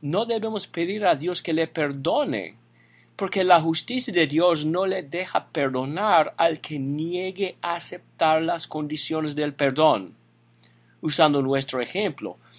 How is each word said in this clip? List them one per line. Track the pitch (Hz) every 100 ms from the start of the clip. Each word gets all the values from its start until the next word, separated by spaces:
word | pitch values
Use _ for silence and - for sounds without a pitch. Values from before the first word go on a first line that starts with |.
No | 143 180 226
debemos | 226 220 214 -
pedir | 175 170 208 196
a |
Dios | 143 170 175
que | -
le | 160 160
perdone, | - 147 139 147 247 254 110 85 110 _ _ _ _ _ -
porque | 190 196
la | 185 175
justicia | 160 165 - 254 240
de | 175 151
Dios | 151 175 160 151
no | 175 190
le | 190
deja | 143 170 185 - -
perdonar | - 139 127 131 160 214 175 147 -
al | 170 151
que | - 151
niegue | 135 147 165 180 185 185 185 -
a | 175 170
aceptar | - 180 _ - 160 160
las | 165 170 -
condiciones | 156 151 151 - 160 151 143
del | 147
perdón. | 143 143 131 156 113 90 - _ _ _ _ _ _ _ _
Usando | 156 147 151 143
nuestro | 135 135 131 127
ejemplo, | 117 185 208 139 101 - _